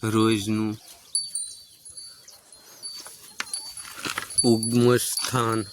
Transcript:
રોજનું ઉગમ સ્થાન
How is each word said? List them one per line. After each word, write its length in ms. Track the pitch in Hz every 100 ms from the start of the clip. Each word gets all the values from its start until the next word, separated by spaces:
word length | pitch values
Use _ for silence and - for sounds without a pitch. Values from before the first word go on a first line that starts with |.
રોજનું 680 | 113 110 110 110 101 110 107 107 - - - - - - - - - - - - - - - - _ - - - - - - - - - - - - - - - - - - - 123
ઉગમ 340 | 113 113 120 120 123
સ્થાન 640 | - - - 123 117 110 104